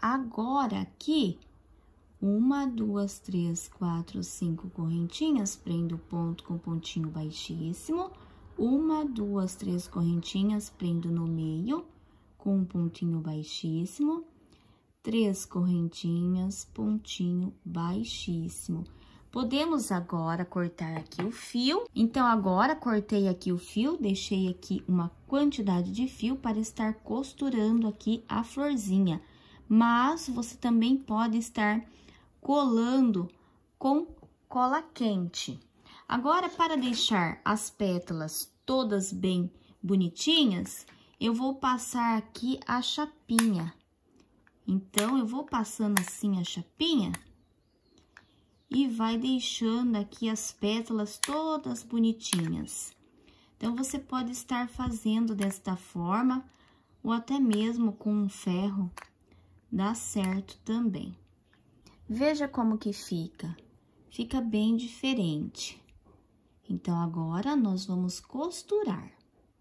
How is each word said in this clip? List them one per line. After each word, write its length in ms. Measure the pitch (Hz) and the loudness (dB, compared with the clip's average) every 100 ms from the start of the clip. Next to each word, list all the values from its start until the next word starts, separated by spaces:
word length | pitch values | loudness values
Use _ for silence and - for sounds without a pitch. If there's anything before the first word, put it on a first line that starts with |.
Agora, 800 | 226 262 240 214 233 277 247 196 | 0 0 -2 -4 0 0 0 -2
aqui, 580 | 185 - - 311 196 - - - - - - - _ - | -4 -6 0 2 2 -2 -10 -20 -20 -20 -20 -20 _ -2
uma, 480 | 196 208 254 285 269 | 2 4 4 4 0
duas, 520 | 233 214 202 202 - | 0 0 0 -2 -4
três, 500 | - 185 170 170 - | -4 0 0 -2 -6
quatro, 540 | - 175 170 170 190 | -4 -2 -2 -4 -6
cinco 480 | 175 - 175 165 180 | -8 -4 -2 -2 -6
correntinhas, 840 | - 165 170 170 - 311 269 196 | -4 -2 0 -2 -2 2 2 0
prendo 420 | - - 170 170 165 | -4 -4 -2 -2 -4
o 20 | |
ponto 460 | - 170 170 170 | -6 -4 -2 -4
com 120 | - 170 | -6 -6
pontinho 540 | 170 165 - 170 160 | -4 -4 -4 -4 -4
baixíssimo. 1000 | 160 156 156 - 165 160 180 - 330 370 - - - - - | -4 -6 -8 -8 -6 -6 -6 -4 -4 -4 -10 -20 -20 -12 -2
Uma, 460 | 233 277 320 311 | 2 2 2 2
duas, 500 | 302 226 202 196 185 | 0 -2 -2 0 0
três 320 | - 196 175 - | -2 -4 -2 -2
correntinhas, 840 | 185 170 170 - 196 202 214 208 | 0 2 0 0 0 2 0 -4
prendo 400 | - 175 170 170 | -4 -2 0 0
no 160 | 170 165 | 0 0
meio 580 | 160 160 160 208 320 349 - - - _ - | -2 -2 -2 -2 -2 -4 -18 -20 -20 _ -6
com 180 | 202 196 | 0 2
um 80 | |
pontinho 560 | 185 175 170 - 170 165 | 2 0 -2 0 -2 0
baixíssimo. 1040 | 156 156 151 - 165 160 185 - 294 330 320 - _ - _ _ _ _ | -2 -4 -6 -6 -2 -2 -2 0 0 0 -6 -16 _ -20 _ _ _ _
Três 420 | - 226 214 190 | -2 2 2 0
correntinhas, 1200 | - 180 180 175 165 - 170 170 175 180 190 208 | -4 0 2 2 0 -2 -2 0 2 0 0 -4
pontinho 880 | - - 214 214 - - 175 180 190 - | -10 -4 -2 -2 -4 -4 0 0 -2 -6
baixíssimo. 1200 | 170 170 170 196 233 - - 170 165 - - 170 220 - - - - | -8 -4 -2 -2 -4 -6 -4 -4 -4 -8 -6 -6 -8 -14 -20 -20 -10
Podemos 640 | 240 233 277 330 302 214 | -4 -2 0 0 0 0
agora 500 | 180 175 170 165 170 | -2 -2 -2 -2 -2
cortar 540 | 180 185 175 - 160 160 | -2 -2 -4 -4 -6 -8
aqui 260 | 156 - | -8 -6
o 80 | 196 | -6
fio. 540 | 226 - 240 254 370 466 | -6 -6 0 2 2 0
Então, 320 | - 226 269 247 | 2 2 4 4
agora 480 | 220 190 185 254 | 4 4 4 4
cortei 540 | 311 247 214 208 208 196 | 2 0 0 2 2 2
aqui 240 | 180 190 | 2 0
o 60 | 175 | -2
fio, 400 | - 208 269 349 | -2 0 0 2
deixei 500 | 208 190 - 190 185 | 0 0 0 0 0
aqui 340 | 180 - 185 - | -2 -4 -4 2
uma 220 | 180 175 - - | 2 2 -4 -2
quantidade 680 | 269 294 277 196 180 175 | 2 2 2 2 2 0
de 160 | 202 254 | -2 -4
fio 280 | - 220 269 | -2 -4 -2
para 220 | 233 214 | -2 -2
estar 360 | 220 - 220 | -2 -2 -2
costurando 920 | 214 - 226 269 - 277 240 214 226 220 | -4 -4 -4 -4 -4 -2 2 4 4 2
aqui 380 | 208 - 226 - | 0 -2 -2 -2
a 160 | - | -4
florzinha. 760 | 233 269 294 262 202 190 185 156 - - - - - | -2 -2 0 0 2 4 4 2 -6 -20 -20 -12 2
Mas 600 | 220 233 240 262 330 - | 6 8 6 4 2 -2
você 280 | 240 233 - | -4 -6 -2
também 400 | 247 233 233 269 | 2 4 4 2
pode 400 | 240 220 233 226 | 2 0 2 0
estar 480 | 226 - 208 220 - - - - - _ | -2 0 2 2 -2 -12 -20 -20 -20 _
colando 880 | - 285 269 226 233 269 254 185 175 - _ _ _ - | 0 2 4 4 4 4 4 4 -2 -8 _ _ _ -2
com 280 | 269 294 339 - - _ - | 2 2 0 -8 -20 _ -6
cola 320 | 247 254 302 | 0 2 2
quente. 800 | 320 - 233 190 175 - - - - _ - - - | -2 -2 0 0 -2 -6 -8 -10 -16 _ -20 -16 -4
Agora, 400 | 240 269 349 359 | 0 2 2 2
para 280 | - 330 302 | 0 0 2
deixar 640 | 247 226 - 202 170 - | 0 2 2 2 2 0
as 240 | - 214 - | -2 0 -2
pétalas 840 | - 196 175 175 165 156 - - _ | -2 0 0 -2 -6 -4 -6 -6 _
todas 480 | - 262 233 202 190 | -2 0 2 0 0
bem 380 | 185 190 180 180 - - - | 0 2 2 0 -4 -20 -8
bonitinhas, 1040 | 175 196 175 - 302 330 262 180 196 - - - _ - | 2 4 4 0 2 4 4 2 -4 -10 -16 -20 _ -4
eu 140 | 226 | -2
vou 220 | 226 262 269 | 0 0 0
passar 600 | 269 247 - 247 233 220 | 0 0 -2 0 2 0
aqui 440 | 214 - 247 269 | -2 -6 -4 -4
a 160 | - 240 | -2 -2
chapinha. 920 | 240 - 302 - - 226 226 185 165 - _ _ _ _ _ _ _ _ | -2 -2 -4 -6 0 2 2 2 -2 -8 _ _ _ _ _ _ _ _
Então, 540 | - 190 - 208 214 269 | -2 0 0 0 2 2
eu 80 | 220 | 0
vou 180 | 262 | -2
passando 540 | 294 240 214 - 214 196 | -4 -4 -4 -2 0 0
assim 400 | 175 - 202 185 | 0 -2 -2 -2
a 60 | |
chapinha 640 | 175 180 - - 320 294 175 175 - - _ _ _ _ _ _ _ - _ _ _ _ - | -4 -8 -10 -2 0 2 0 -4 -10 -20 _ _ _ _ _ _ _ -20 _ _ _ _ -2
e 160 | 254 277 | 2 2
vai 320 | 226 226 226 | 2 0 0
deixando 800 | 254 262 - - 226 233 247 214 | 0 0 -2 -2 0 2 2 0
aqui 320 | 202 - 226 | -2 -4 -4
as 240 | 220 - | -2 -6
pétalas 640 | - 208 226 226 220 208 - | -4 -2 0 -2 -2 -4 -2
todas 640 | - 302 320 311 262 233 | -2 0 0 -2 -4 -8
bonitinhas. 1120 | - 233 226 226 - 175 160 160 - - - - _ _ _ _ _ - | -4 0 2 0 -2 0 0 -4 -6 -10 -12 -16 _ _ _ _ _ -6
Então, 180 | 220 | -2
você 240 | 240 262 277 | -2 -2 -4
pode 320 | 269 254 240 | -4 -4 -4
estar 380 | 247 - 247 247 | -6 -4 -2 -2
fazendo 640 | - 247 226 214 220 226 | -4 -4 -2 0 2 2
desta 400 | 202 196 - - | 0 -2 -2 -4
forma 680 | 180 - 175 175 208 254 254 - - _ _ _ _ | -6 -6 -4 0 2 2 0 -4 -18 _ _ _ _
ou 80 | 220 | -2
até 300 | 233 233 277 | -2 0 2
mesmo 520 | 254 208 220 233 226 | 4 4 2 2 0
com 220 | 202 214 | 0 0
um 140 | 208 202 | 0 0
ferro, 600 | - 190 180 196 196 180 - - _ _ - _ - - | -2 -2 0 0 -2 -4 -6 -20 _ _ -20 _ -20 -6
dá 240 | 180 196 | -2 0
certo 640 | 226 - 208 185 190 190 - | -2 -4 -2 0 -2 -6 -10
também. 520 | - 226 233 175 - 180 _ _ _ _ _ _ - - - | -4 -2 0 -2 -6 -12 _ _ _ _ _ _ -20 -16 -8
Veja 380 | 220 294 302 285 | 0 2 2 0
como 320 | 262 226 214 | 0 0 0
que 140 | 214 | -2
fica, 640 | 196 - 175 165 - 165 170 - _ _ _ _ | -6 -4 -4 -4 -8 -10 -10 -14 _ _ _ _
fica 320 | - 233 269 | -10 -4 -2
bem 360 | 233 214 220 233 | 0 2 4 2
diferente. 1080 | 247 - 269 247 170 151 - - - - _ - - - _ _ _ _ - | -2 -4 -2 0 0 0 -4 -8 -12 -12 _ -20 -20 -20 _ _ _ _ -8
Então, 320 | 180 - 170 | -6 -2 -2
agora 540 | 170 165 160 175 247 | -2 -2 -4 -2 0
nós 320 | 294 208 185 190 | 2 2 0 -2
vamos 320 | 180 180 - | -2 -2 -4
costurar. 920 | - 254 339 - - 415 359 - - - _ _ _ _ | -10 -6 -6 -8 -2 -2 0 -4 -8 -18 _ _ _ _